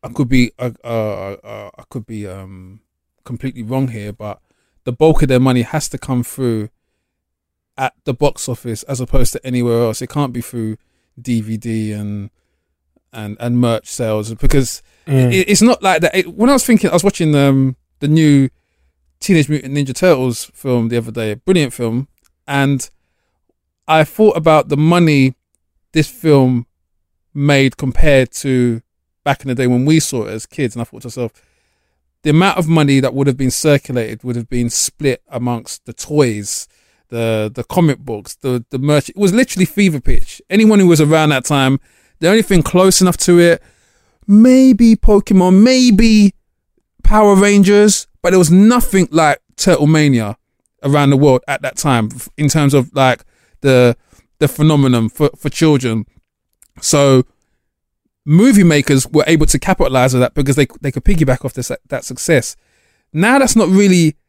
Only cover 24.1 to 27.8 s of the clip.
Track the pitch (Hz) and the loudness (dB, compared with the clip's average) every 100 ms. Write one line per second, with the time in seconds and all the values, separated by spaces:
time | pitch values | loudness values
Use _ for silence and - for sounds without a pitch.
24.1 | - 214 170 160 156 - 147 160 175 165 | 2 0 2 2 2 0 0 2 2 2
25.1 | 143 131 - _ _ _ _ _ 160 151 | 2 0 -2 _ _ _ _ _ -4 -4
26.1 | - 160 143 131 123 123 _ _ _ _ | -4 2 2 2 -2 -6 _ _ _ _
27.1 | _ _ 147 143 139 135 - | _ _ -4 0 2 0 -2